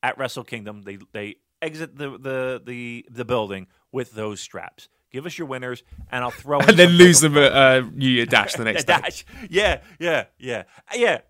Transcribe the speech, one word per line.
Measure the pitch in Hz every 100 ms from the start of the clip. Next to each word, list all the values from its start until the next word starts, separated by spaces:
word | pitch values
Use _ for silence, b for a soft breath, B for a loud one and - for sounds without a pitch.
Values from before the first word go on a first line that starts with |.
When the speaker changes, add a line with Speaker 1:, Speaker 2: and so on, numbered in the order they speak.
Speaker 1:
at | 123 -
Wrestle | 131 -
Kingdom. | 117 120 104 104
They, | 98 98 98
they | 107 104 - _ _
exit | 160 156 160 131
the, | 143 131
the, | 135 131 127 127
the, | - 123 120 117 -
the | 120 117
building | 123 104 98 92 _ _
with | 127 123
those | 107 107 101
straps. | - 92 87 _ - _ _
Give | 127 160
us | 170
your | 156
winners, | 131 127 123 _ b -
and | 127
I'll | 123
throw | - - 147
Speaker 2:
<laughs> |
And | 139
Speaker 1:
in | 170
Speaker 2:
then | 175
Speaker 1:
some | 175
Speaker 2:
lose | 180 160
Speaker 1:
type | 156
of |
Speaker 2:
them | 147
at, | 139
uh, | 135 131 131 127
New | - 131
Year | 123 117
Dash | 117 104
the | -
Speaker 1:
<laughs> |
Speaker 2:
next | 113 160 135
Speaker 1:
Dash. | 175 156 - -
Speaker 2:
day. | - 233
Speaker 1:
Yeah, | 170 208 139 - 160
yeah, | 170 151 101 _
yeah. | 127 117 87 b _ 233
Yeah. | 240 156 _